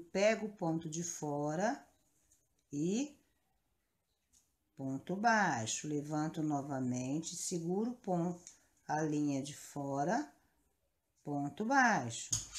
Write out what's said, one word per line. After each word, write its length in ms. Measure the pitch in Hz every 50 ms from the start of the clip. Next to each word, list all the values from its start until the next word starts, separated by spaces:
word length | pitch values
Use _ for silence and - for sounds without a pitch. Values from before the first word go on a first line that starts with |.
| - -
pego 340 | - 190 202 220 220 208 214
o 80 | 202 -
ponto 320 | - 175 165 160 165 -
de 160 | 156 151 165 175
fora 800 | - - - 156 147 143 143 147 151 156 170 202 233 285 - - _ _ _ _ _ _ _ _ _ - _ _ _ _ _ _ -
e 460 | 143 143 160 180 202 247 294 294 - _ _ _ _ _ _ _ _ _ _ _ _ _ _ _ _ _ _ _ _ _ _ _ _ - _ _ _ _ _ _ _
ponto 380 | - 135 135 135 131 - - 180
baixo. 720 | 202 220 233 220 214 196 170 135 117 110 110 - - -
Levanto 560 | 151 151 147 143 147 156 151 151 156 - 165 151
novamente, 920 | 151 147 139 135 147 139 131 131 123 123 123 127 127 143 165 - - 170
seguro 540 | - - - 185 170 165 170 185 202 226 247
o 40 | 247
ponto, 440 | - - 190 180 170 165 180 175 175 - - - - _ _ _ _ _
a 140 | - 147 156
linha 400 | 160 151 151 151 147 143 139 135
de 140 | 135 147 143
fora, 760 | - - - - 143 139 139 139 139 147 175 220 277 302 - - _ _ _ _ _ _ _ _ _ _ _ _ _ _ _ _ _ -
ponto 420 | 147 143 143 143 143 - - 220
baixo. 640 | 226 277 269 254 233 202 156 123 120 120 - - - - - - - -